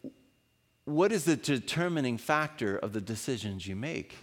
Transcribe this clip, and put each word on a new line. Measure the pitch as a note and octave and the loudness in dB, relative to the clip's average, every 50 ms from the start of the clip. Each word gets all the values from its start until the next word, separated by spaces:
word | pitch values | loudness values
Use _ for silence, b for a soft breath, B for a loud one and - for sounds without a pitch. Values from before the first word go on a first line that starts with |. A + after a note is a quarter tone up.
| - - - _ _ _ _ _ _ _ _ _ _ _ _ _ - | -16 -16 -16 _ _ _ _ _ _ _ _ _ _ _ _ _ -8
what | D3 D3+ D#3 F#3 G#3 | -2 2 4 4 6
is | A3+ F#3 C#3 | 4 4 4
the | E3+ D#3 | 4 2
determining | - - - C#3+ A#2+ - - - D#3 F3 F3+ E3+ D#3 C3 B2 A#2 G#2+ | 4 4 2 0 0 0 -2 -2 0 0 2 2 2 2 2 0 0
factor | - - D3+ D3+ D#3 D3 - - A#2 G2+ G2 | 0 2 2 2 2 0 -4 -2 -2 0 0
of | - - G#2+ | 0 -2 -2
the | G2+ A2 | -4 -4
decisions | F#2+ G#2+ A2+ G#2 - C#3+ C3 G#2 A2 G#2 G2 F#2+ E2+ | -4 -4 -6 -4 -4 -4 -4 -2 -2 -4 -6 -6 -6
you | G2 F#2+ | -6 -6
make? | G2 B2 D#3+ D#3+ A2+ - - - - | -6 -4 -6 -6 -6 -8 -10 -14 -20